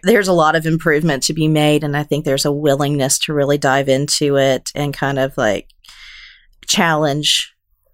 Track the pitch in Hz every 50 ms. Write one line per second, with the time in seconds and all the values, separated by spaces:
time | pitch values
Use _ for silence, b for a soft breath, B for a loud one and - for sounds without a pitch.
0 | - 185 233 208 196 190 185 170 156 156 156 160 156 160 160 160 - 170 151 151
1 | 156 165 143 131 - - 156 165 156 156 156 151 151 151 151 147 156 147 143 147
2 | 151 - 147 147 156 151 135 139 - 147 143 143 151 143 139 139 147 139 147 143
3 | 131 143 - - - - 156 147 139 139 143 143 143 139 131 139 139 143 131 135
4 | 143 147 - - 151 143 143 139 135 135 131 127 - - - 147 143 143 139 -
5 | 143 135 139 135 135 135 - - 123 107 98 - - - _ _ B B B B
6 | B B B B B B B B B B _ _ - - - - 185 165 156 151
7 | 156 147 139 151 147 - - - - - _ _ _ _ _ _ _ _